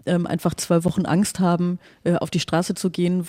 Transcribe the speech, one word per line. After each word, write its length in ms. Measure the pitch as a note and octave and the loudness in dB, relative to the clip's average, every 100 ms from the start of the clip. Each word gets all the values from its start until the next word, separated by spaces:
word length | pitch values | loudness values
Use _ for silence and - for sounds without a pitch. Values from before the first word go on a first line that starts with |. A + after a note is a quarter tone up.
ähm, 220 | - F3 E3+ | -2 0 0
einfach 280 | E3 E3+ | -2 -2
zwei 300 | - - E3+ | -2 0 2
Wochen 220 | F3 - E3+ | 2 0 0
Angst 340 | E3+ G#3 - | 2 0 2
haben, 380 | F3+ F3 F3 F3+ - _ | 2 2 0 -4 -10 _
äh, 100 | - F3 | 0 0
auf 140 | E3+ | 0
die 100 | F3 | -2
Straße 340 | - D#3+ F3 | 0 0 0
zu 160 | F3+ F#3 | -2 -2
gehen, 360 | E3+ F3 F3+ | 0 0 0